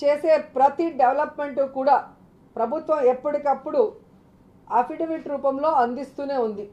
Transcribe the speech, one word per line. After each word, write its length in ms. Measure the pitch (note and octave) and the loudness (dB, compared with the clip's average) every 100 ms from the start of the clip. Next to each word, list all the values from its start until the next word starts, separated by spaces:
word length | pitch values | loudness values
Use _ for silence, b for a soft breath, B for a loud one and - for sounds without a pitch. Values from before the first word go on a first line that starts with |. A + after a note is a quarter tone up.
చేసే 340 | C#4+ D4 D#4+ D#4 | 0 2 2 2
ప్రతి 520 | D4+ B3+ C#4 C#4+ E4 | 0 4 4 4 -2
డెవలప్‌మెంట్ 720 | C4+ B3+ C4+ D4+ - C#4+ C#4+ | 2 2 2 -2 -4 -6 -4
కూడా 480 | C4+ C4+ C4 C4+ - - _ _ _ - | -4 0 2 2 2 -16 _ _ _ -4
ప్రభుత్వం 440 | A3+ D4+ D#4 D4+ | -4 -2 -2 2
ఎప్పటికప్పుడు 960 | B3+ B3+ D4 D4 C#4+ C4+ - C#4+ - - - _ _ _ _ _ - | 2 2 -2 -2 -2 -2 -2 0 0 -2 -20 _ _ _ _ _ -2
affidavit 560 | A3+ B3 D#4 E4 D#4+ - | 0 0 -2 -4 -6 -6
రూపంలో 440 | C#4 C4+ C4+ D4+ | -4 -2 0 0
అందిస్తూనే 640 | D4+ A#3+ B3 C4+ - C#4 C#4 | 2 0 -2 -10 -8 -6 -2
ఉంది. 340 | A3+ G3+ G3+ | -4 -4 -12